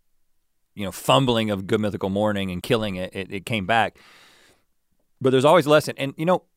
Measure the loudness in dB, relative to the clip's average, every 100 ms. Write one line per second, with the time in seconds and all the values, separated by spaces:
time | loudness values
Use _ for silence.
0 | _ _ _ _ _ _ _ -10 -10 -8
1 | 0 2 2 -2 -2 -6 -4 -4 -4 -6
2 | -6 -2 -2 -4 -6 -8 -4 -4 -4 -8
3 | -10 -10 -10 -12 -8 -8 -2 0 0 _
4 | _ _ _ _ _ _ _ _ _ _
5 | _ _ 4 6 8 6 6 2 2 -8
6 | -8 -4 0 0 _